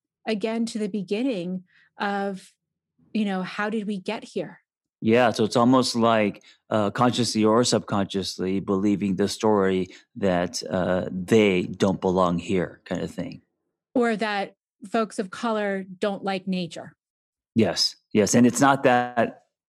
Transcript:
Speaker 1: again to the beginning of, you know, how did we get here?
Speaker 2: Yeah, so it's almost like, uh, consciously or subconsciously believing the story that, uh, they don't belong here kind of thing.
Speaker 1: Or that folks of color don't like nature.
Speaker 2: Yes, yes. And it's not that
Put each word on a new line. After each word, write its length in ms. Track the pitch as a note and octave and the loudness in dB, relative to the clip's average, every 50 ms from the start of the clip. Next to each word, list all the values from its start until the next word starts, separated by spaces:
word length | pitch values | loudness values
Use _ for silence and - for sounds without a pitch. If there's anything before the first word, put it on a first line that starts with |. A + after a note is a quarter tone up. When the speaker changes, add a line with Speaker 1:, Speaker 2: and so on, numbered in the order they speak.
| _ _ _ _ _ | _ _ _ _ _
Speaker 1:
again 380 | A3+ A3 G3 A3 A3 A3+ A#3 A#3 | -6 -4 -4 -2 -4 -2 -2 -4
to 120 | A3+ - G#3+ | -4 -4 -6
the 100 | G#3+ G3 | -6 -4
beginning 760 | G#3 G#3 F#3 - G3+ G#3+ B3+ C#4 A#3 F3+ E3+ F3+ F#3 F#3 - _ _ _ _ _ _ - | -4 -6 -4 -4 -4 -2 -2 -2 -2 -4 -4 -6 -6 -8 -10 _ _ _ _ _ _ -6
of, 540 | G#3 G3+ G3+ G3 G3+ G3+ F#3+ F#3 - - _ _ _ _ _ _ _ _ _ _ _ _ | -4 -4 -2 -2 -4 -6 -6 -10 -14 -20 _ _ _ _ _ _ _ _ _ _ _ _
you 120 | - G#3+ A3 | -4 -2 -2
know, 180 | G3+ F#3+ F#3 | -2 -2 -4
how 260 | F3+ F3+ - - G#3 G#3+ | -6 -6 -6 -6 -6 -4
did 180 | A3 A3 G3+ | -4 -4 -6
we 120 | G#3 G#3 F#3 | -6 -8 -6
get 240 | F#3 - G#3+ - | -6 -8 -8 -8
here? 380 | B3 - - G3 D3+ - - - _ _ _ _ _ _ _ _ | -10 -8 -8 -8 -8 -8 -12 -20 _ _ _ _ _ _ _ _
Speaker 2:
Yeah, 320 | - A2 A2 B2 B2 A2+ | 0 4 4 6 4 4
so 120 | G#2 - A2 | 2 0 -2
it's 120 | G2 - | 0 2
almost 380 | B2+ A#2 B2 C3 B2+ A#2+ - - | 4 4 6 6 4 4 2 0
like, 480 | A#2+ A2+ A#2 A2+ A2 G#2+ G2+ - - _ - - _ _ _ | 2 2 4 4 4 2 0 -2 -6 _ -20 -20 _ _ _
uh, 200 | A2+ G#2+ G#2 G2+ | -2 0 0 0
consciously 540 | - - B2+ B2 G#2+ B2 A#2 - - A2 G#2+ | 0 2 2 2 2 0 -2 0 2 2 4
or 180 | G#2+ A2 A#2+ B2 | 4 4 4 4
subconsciously 960 | - A#2+ G#2+ - - G#2+ G2+ F#2+ - - G2 F2+ - - - F#2 F#2 F#2+ G2 | 2 0 0 0 -2 -2 -2 -2 -2 -4 -6 -6 -6 -6 -4 -4 -2 -2 -2
believing 560 | - G#2 G2 F#2+ G2 G#2 G2+ E2+ G#2 G2 F#2 | -2 0 0 2 2 2 0 0 0 -2 0
the 120 | F2+ G2+ G2 | 0 0 -2
story 600 | - - - A2 G#2+ G2+ F#2+ F#2+ F#2+ F#2 F2+ - - - _ _ _ | 0 0 2 2 4 4 4 2 2 0 -2 -4 -10 -18 _ _ _
that, 460 | - G2+ F#2+ F2+ F2 F2+ F#2 - - - - | -2 0 0 2 0 0 -2 -4 -8 -8 -4
uh, 380 | - F#2 F2+ F#2 F2+ F#2 F2+ - | -2 -2 0 0 0 0 -2 -4
they 520 | - F#2 F2+ - A2+ A2 G#2+ G2+ F#2 F2+ | -6 -8 -2 2 4 4 6 4 4 2
don't 380 | D#2+ - F2+ - - A#2 A2+ - | 0 -4 -2 0 0 0 0 0
belong 380 | - F#2+ F2+ F#2 F#2 F2 F2 E2+ | 0 0 2 2 2 2 0 -2
here 420 | - - G2 F#2 E2 - - - _ | -2 -2 -2 -2 -2 -4 -8 -16 _
kind 160 | - F2+ E2 | -8 -6 -6
of 80 | E2+ - | -6 -8
thing. 320 | - F#2 E2 - C2+ - _ _ _ _ _ _ _ _ _ _ _ | -8 -10 -10 -10 -12 -16 _ _ _ _ _ _ _ _ _ _ _
Speaker 1:
Or 220 | B3+ A#3+ A#3 A3 | 0 0 0 0
that 380 | F#3+ A3+ G#3+ G#3 G3+ G3 - - _ _ _ _ _ A#3 G3 | -2 -2 -4 -2 -4 -4 -6 -10 _ _ _ _ _ -12 -4
folks 280 | - A3+ A3 G#3 - - | -2 -2 -2 -2 -4 -8
of 120 | G3 F#3 | -8 -8
color 540 | - - - A#3 A3 G#3+ G#3 G3+ G3 F#3+ F#3+ F#3+ F#3 - | -8 -6 -4 -4 -2 -2 -2 -2 -4 -6 -8 -10 -8 -4
don't 260 | - G#3 G3 - - | -4 -4 -4 -4 -4
like 220 | G3 F#3+ F#3+ F#3+ | -4 -6 -4 -4
nature. 480 | F#3+ F#3 F#3 F3 D#3+ - - B2+ D3+ - _ _ _ _ _ _ _ _ _ _ _ _ | -4 -4 -4 -4 -6 -10 -14 -16 -18 -20 _ _ _ _ _ _ _ _ _ _ _ _
Speaker 2:
Yes, 420 | A2+ G#2 F2 D#2+ - - - - _ _ _ | 0 0 2 0 0 -2 -2 -2 _ _ _
yes. 220 | - G#2+ G2+ F#2+ - | 2 2 2 4 4
And 120 | A#2+ B2 | 6 6
it's 140 | A#2+ A#2 - | 4 4 4
not 240 | C#3 C#3 C#3 C3+ C3+ | 4 4 4 4 4
that 580 | C3 B2 B2 B2 B2 B2 A#2+ A2+ - - - _ _ _ _ _ | 4 4 4 0 -2 -2 -2 -2 -2 -4 -12 _ _ _ _ _